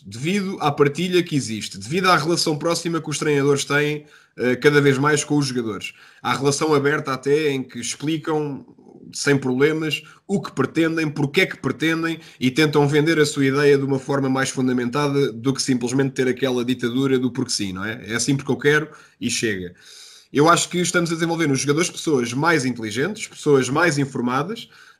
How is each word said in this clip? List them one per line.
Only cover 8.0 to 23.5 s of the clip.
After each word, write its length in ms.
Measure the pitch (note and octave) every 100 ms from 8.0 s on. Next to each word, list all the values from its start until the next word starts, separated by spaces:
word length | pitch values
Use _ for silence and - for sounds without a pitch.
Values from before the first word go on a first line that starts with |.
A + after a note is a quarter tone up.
| C#3+ D#3+ D3 D#3 D3+ C3+ - - - - -
sem 240 | - - C#3+
problemas 640 | C3 B2+ D3 D#3 D#3+ C#3+ - - -
o 140 | G3
que 100 | -
pretendem, 580 | - E3+ - E3 E3 D#3+
porque 320 | C#3+ C#3+ F#3
é 40 | F#3+
que 100 | -
pretendem 600 | C3 B2 D#3 E3 E3 D#3+ - -
e 100 | B2
tentam 340 | B2+ D#3 D3 C#3+
vender 320 | D3+ D3+ D#3+
a 80 | D3
sua 200 | D3 C3+
ideia 320 | C#3 D3 C#3+
de 80 | C#3
uma 120 | C3+
forma 280 | C3+ C#3 C3+
mais 220 | C3 C3
fundamentada 840 | - B2+ B2 A#2+ C#3 D3 C#3 C3+
do 220 | A2+ A#2+
que 80 | C3
simplesmente 500 | - B2+ A#2+ C3 C#3
ter 160 | C3+ B2+
aquela 380 | B2 C3+ B2 A#2+
ditadura 520 | B2 A#2+ B2 C#3 C3
do 140 | B2+
"porque 200 | A#2+ A#2+
sim", 180 | - G2+
não 140 | F#2 G2+
é? 160 | A#2 G#2
É 40 | A#2
assim 200 | C3 C#3
porque 160 | C#3
eu 60 | A#2+
quero 320 | D3 D3+ D#3 - - -
e 80 | A#2+
chega. 440 | - A#2 G2 F2+ - - - - - _
Eu 160 | B2+ D#3
acho 180 | E3+ -
que 120 | F3
estamos 300 | F3 F3+ E3+
a 40 |
desenvolver 340 | E3 E3+ E3 D#3+
nos 140 | C3
jogadores 280 | C3+ C#3+ F3+
pessoas 440 | - - C#3+ A#2+
mais 320 | B2 D#3+ E3 C3
inteligentes, 600 | A#2+ A2 G#2+ E3 G#3 -
pessoas 420 | - -